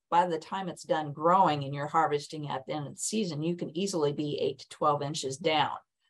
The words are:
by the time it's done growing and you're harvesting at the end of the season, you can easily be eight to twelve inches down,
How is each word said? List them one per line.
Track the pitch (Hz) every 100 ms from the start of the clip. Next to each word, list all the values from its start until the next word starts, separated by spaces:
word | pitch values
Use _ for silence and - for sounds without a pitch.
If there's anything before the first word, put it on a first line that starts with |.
| _
by | 175 180
the | 156
time | - 190 180
it's | 156
done | - 160 147
growing | 143 165 185 175 147
and | 139
you're | 143 147
harvesting | 165 147 147 - 156 147
at | 135 -
the |
end | 156 143
of |
the | -
season, | - 220 180 151
you | 165 175
can | - 175
easily | 196 180 147
be | 147 147 135
eight | 156 -
to | -
twelve | - 147 143
inches | 143 160 135 139
down, | 160 156 123 - - _